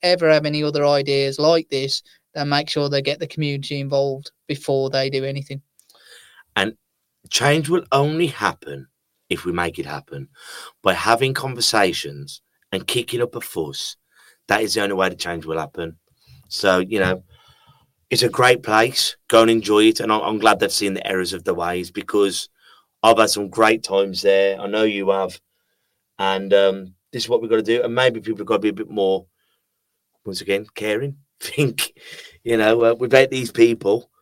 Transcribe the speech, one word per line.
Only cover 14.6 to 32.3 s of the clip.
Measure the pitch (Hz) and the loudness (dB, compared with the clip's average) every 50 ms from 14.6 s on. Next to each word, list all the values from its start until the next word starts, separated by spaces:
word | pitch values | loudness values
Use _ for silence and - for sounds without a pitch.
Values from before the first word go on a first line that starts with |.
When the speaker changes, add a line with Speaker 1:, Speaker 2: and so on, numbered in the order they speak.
Speaker 2:
is | 110 101 - | 0 -2 -2
the | 110 | -2
only | 101 101 98 | -2 -2 0
way | 92 95 92 | 0 -2 -2
the | 90 | -2
change | - - 87 85 82 78 | -4 -8 -8 -8 -8 -8
will | 80 80 80 | -8 -8 -8
happen. | 80 76 - 90 85 82 80 _ _ _ _ _ _ _ - - - - | -8 -8 -8 -10 -10 -10 -12 _ _ _ _ _ _ _ -20 -20 -20 -14
So, | - - - 98 92 92 | -8 -2 2 2 2 2
you | 92 95 110 101 | 2 0 0 0
know, | 92 92 92 92 - _ _ _ _ _ _ _ _ _ _ _ _ _ _ _ _ - | 0 0 -2 -4 -8 _ _ _ _ _ _ _ _ _ _ _ _ _ _ _ _ -6
it's | 127 - | -2 0
a | 127 117 | 0 0
great | - - 123 127 127 123 | 2 2 4 4 4 2
place. | - 107 107 110 113 127 131 - - - - _ _ - | 2 0 2 4 4 2 2 -2 -4 -4 -4 _ _ 4
Go | - 113 | 6 6
and | 113 113 | 6 6
enjoy | 113 113 101 104 107 104 107 | 4 2 2 2 4 6 6
it. | 110 110 - | 6 4 4
And | 113 110 | 0 -2
I'm, | 110 107 | -2 0
I'm | - 107 110 104 | 0 -2 -2 2
glad | 104 110 107 98 | 4 4 4 4
they've | 107 98 | 2 -2
seen | - - 104 101 95 | -2 -2 -4 -4 -4
the | 107 - 98 | -4 -6 -4
errors | 98 92 92 87 95 | -2 -2 -2 -4 -6
of | 87 87 | -8 -4
the | 95 87 | -4 -4
ways, | 85 85 87 87 90 90 - | -2 -2 -4 -4 -4 -6 -8
because | - - 92 - - 104 101 98 87 - - - _ _ _ _ _ _ _ _ _ _ | -10 -12 -8 -2 0 2 2 2 0 -4 -8 -10 _ _ _ _ _ _ _ _ _ _
I've | - 113 117 113 | 4 6 6 6
had | 110 107 | 6 2
some | - 104 104 92 | 2 -2 -6 -4
great | - 113 110 110 113 110 | 0 2 4 4 4 2
times | - - 98 98 98 98 92 92 | -2 -2 0 0 0 0 -2 -2
there. | - 98 98 98 98 98 98 95 | 2 4 4 4 4 2 0 -2
I | 98 98 | -6 -4
know | 101 110 110 | -2 0 0
you | 107 104 101 98 95 | 0 0 -2 0 0
have. | 98 98 95 90 87 - _ _ _ _ _ _ _ _ _ _ _ _ _ _ _ - | 0 0 0 -4 -6 -12 _ _ _ _ _ _ _ _ _ _ _ _ _ _ _ -4
And, | 95 95 95 95 98 98 101 | -2 -2 -2 -2 0 2 4
um, | 98 98 98 95 98 92 92 - _ _ _ | 4 4 4 2 0 -6 -16 -20 _ _ _
this | - 123 113 | -10 -8 -4
is | 113 | -2
what | 123 113 | -2 -2
we've | 113 107 | 0 0
got | 113 | 0
to | 110 104 | 0 2
do. | 110 117 120 | 2 0 0
And | 120 120 117 | 0 -2 0
maybe | 123 131 127 113 110 | 2 2 2 0 -2
people | - 110 110 98 | -6 -8 -6 -6
have | 101 98 | -2 -2
got | 110 98 | -2 0
to | |
be | 104 107 | 0 -2
a | 98 | -2
bit | 101 107 - | -4 -8 -8
more, | 107 104 98 95 95 92 92 _ _ _ _ _ _ _ _ _ _ _ _ _ _ _ _ _ _ _ - | -4 0 0 0 0 0 -4 _ _ _ _ _ _ _ _ _ _ _ _ _ _ _ _ _ _ _ -14
once | 101 95 - | -12 -12 -8
again, | - 98 98 101 107 - - | -4 -2 -4 -4 -4 -6 -12
caring. | - 104 107 104 113 135 143 139 - _ _ | -8 -4 -4 -4 -4 -4 -6 -10 -12 _ _
<laughs> | _ - | _ -16
Think, | - - - - 147 123 113 - - - _ _ - - - - - - | -16 -8 -2 -2 -2 0 -2 -4 -8 -8 _ _ -20 -20 -20 -20 -20 -20